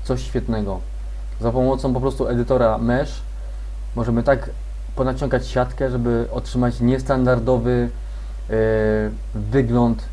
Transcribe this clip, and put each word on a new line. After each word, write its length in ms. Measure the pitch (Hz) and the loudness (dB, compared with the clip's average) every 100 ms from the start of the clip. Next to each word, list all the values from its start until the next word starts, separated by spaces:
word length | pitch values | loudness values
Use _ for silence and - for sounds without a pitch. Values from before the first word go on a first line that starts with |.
coś 200 | - 127 | -2 -2
świetnego. 560 | - 123 117 110 101 92 - - - - - - | -2 -4 -2 -2 -2 -4 -6 -8 -8 -8 -8 -2
Za 100 | 113 | 0
pomocą 420 | 123 131 131 135 | 2 2 2 0
po 80 | 120 | 0
prostu 260 | 135 127 135 | 0 0 0
edytora 500 | 120 120 127 117 110 | 0 2 4 4 4
Mesh 440 | 117 127 147 - - - - - - - - 120 | 2 2 0 -4 -8 -8 -8 -8 -8 -8 -6 -4
możemy 280 | 117 117 | 0 2
tak 260 | 117 131 - - - - - - | 2 2 0 -8 -8 -8 -8 -2
ponaciągać 520 | 131 127 139 123 - | -2 0 0 0 0
siatkę, 420 | 127 123 - 135 | 0 -2 0 -2
żeby 380 | 123 117 117 117 | 0 0 0 0
otrzymać 480 | - - 123 123 120 | -4 -2 0 0 2
niestandardowy, 1120 | 120 131 - 131 127 120 117 127 120 123 120 - - - - - - | 0 0 2 2 4 4 4 2 2 2 0 -4 -8 -8 -8 -8 -2
e, 40 | 110 110 110 107 107 107 107 - 113 | 2 2 4 2 2 0 -4 -6 -4
wygląd 680 | 104 131 117 120 120 113 - | 0 2 4 4 4 2 -4